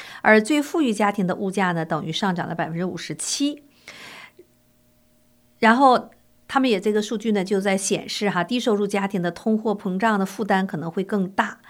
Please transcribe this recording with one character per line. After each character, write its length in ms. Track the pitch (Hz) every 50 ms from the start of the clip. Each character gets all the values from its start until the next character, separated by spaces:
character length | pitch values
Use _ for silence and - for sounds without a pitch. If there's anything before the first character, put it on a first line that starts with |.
| - - - -
而 180 | - - 214 220
最 220 | 214 220 302 294
富 220 | 285 285 - 349 311
裕 100 | 247 214
家 180 | 196 214 202
庭 160 | 202 214 190
的 80 | 175 -
物 140 | - 208 190
价 220 | 185 - 190 180 175
呢， 120 | 165 160
等 200 | 160 165 151 -
于 80 | 160 156
上 220 | - - 196 180
涨 120 | 170 -
了 80 | - 170
百 120 | 170 165
分 100 | 151 165
之 80 | 165 180
五 100 | 185 175
十 200 | 170 - - 160
七。 480 | - - - - - 277 285 285 - - _ _ _ - - - - - - - - - - _ - - _ _ _ _ _ _ _ _ _ _ _ _ _ _ _ _ _ _ _ _ _ _ -
然 180 | - 226 226
后 340 | 254 277 262 247 233 233 - - _ _ _ _ _ _
他 140 | - - 269
们 80 | 262 262
也 100 | 220 185
这 140 | 214 220 208
个 80 | 214
数 160 | 208 214 240
据 160 | 214 220 226 214
呢， 100 | 202 185
就 160 | 196 208 190
在 160 | 190 202 190
显 320 | 190 196 - 202 160 -
示 220 | - - - 214 202
哈， 160 | 185 180 -
低 160 | - 240 254
收 140 | 233 247 214
入 120 | 202 208
家 220 | 196 202 196 190 196
庭 140 | 196 190 175
的 80 | 175
通 260 | 170 - - 226 220
货 180 | 214 220 226 202
膨 240 | 208 - 196 180 185
胀 200 | 233 226 214 196
的 80 | 190
负 180 | 190 - - 226
担 220 | 202 202 190 190
可 100 | 190 -
能 140 | 156 151 165
会 120 | 165 202 190
更 260 | 196 220 202 185 180
大， 300 | - - 220 214 - - _ -